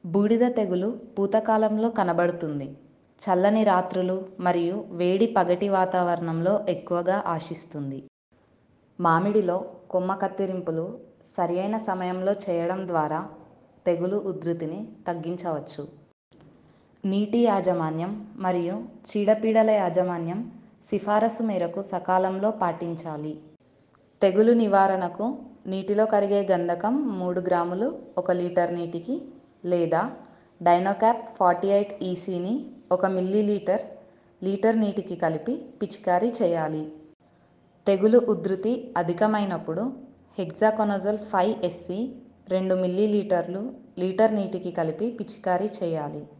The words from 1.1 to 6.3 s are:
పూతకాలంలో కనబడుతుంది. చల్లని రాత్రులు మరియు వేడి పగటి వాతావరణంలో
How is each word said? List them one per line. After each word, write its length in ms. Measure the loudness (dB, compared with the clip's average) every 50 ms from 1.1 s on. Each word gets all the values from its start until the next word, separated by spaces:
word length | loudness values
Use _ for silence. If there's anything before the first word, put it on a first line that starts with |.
| -4 -2
పూతకాలంలో 720 | 0 2 2 2 2 4 2 4 4 2 2 0 0 0
కనబడుతుంది. 840 | 0 0 0 2 2 2 2 2 0 -2 -6 -6 -4 -6 -8 -8 -12 -18 -20 _ _ _ _ _ _ _
చల్లని 420 | -2 0 2 4 4 4 4 4 4
రాత్రులు 640 | 4 4 4 2 0 -2 -2 0 0 -2 -4 -6 -10 -10 -2
మరియు 460 | 0 0 2 2 0 0 -2 -4 -8 -8
వేడి 360 | -4 0 2 2 4 4 2
పగటి 420 | 2 4 2 2 2 2 0 2 0
వాతావరణంలో 960 | 2 2 2 2 2 0 2 2 0 -2 -2 -4